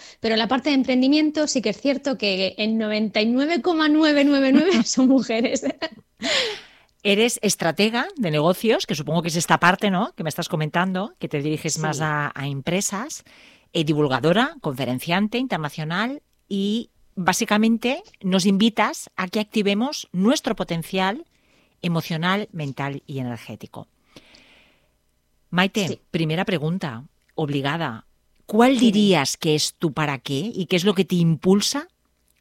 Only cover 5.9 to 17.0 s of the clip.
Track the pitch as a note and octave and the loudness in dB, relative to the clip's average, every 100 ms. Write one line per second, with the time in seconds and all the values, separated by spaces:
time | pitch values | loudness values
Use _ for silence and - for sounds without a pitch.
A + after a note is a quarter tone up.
5.9 | - _ _ E5 C#5+ A#4 G4+ - _ _ | -10 _ _ -4 -2 -2 -8 -16 _ _
6.9 | _ G#3 G3+ A#3 - G3+ - E3+ D3+ G#3+ | _ 0 2 2 0 -2 0 -2 0 0
7.9 | A#3+ F4 F4 F3+ D3+ D#3+ F#3 A3+ D#4 - | 0 -6 -4 -2 2 2 2 0 0 -2
8.9 | D#3 D3 E3 E3 E3 - D#3+ F3 F#3+ G#3 | -6 -2 -2 -2 -2 2 4 4 2 0
9.9 | F#3 C#4+ - D#3+ - D#3+ E3 D3+ E3+ F#3+ | 0 -2 -4 -6 -6 -4 -4 -2 0 -2
10.9 | F#3 A#3+ - D#3+ D3 D3 D3+ D#3+ D#3 D#3 | -2 -6 -10 -6 -4 -2 -4 -4 -4 -4
11.9 | D3 D#3 D3 D3 - C#3 C#3 C#3+ F3+ - | -2 -2 -2 -4 -6 -6 -6 -2 -2 -2
12.9 | G3 D4 - - - - _ _ F3 D#3 | -6 -8 -14 -18 -20 -20 _ _ -2 0
13.9 | D3 D3 B2+ D3+ F#3+ C#4 D#4+ D#3 C3+ B2 | 2 2 2 2 2 0 -4 -8 -4 -4
14.9 | B2+ E3+ F3+ G#3 A#3+ C4 E3+ D3+ - D#3 | -4 -2 -2 0 -2 -4 -4 -6 -6 -6
15.9 | F3 A#3+ C#4+ - _ _ G3 G3+ A3+ - | -4 -4 -8 -16 _ _ -2 -2 -2 -6
16.9 | _ | _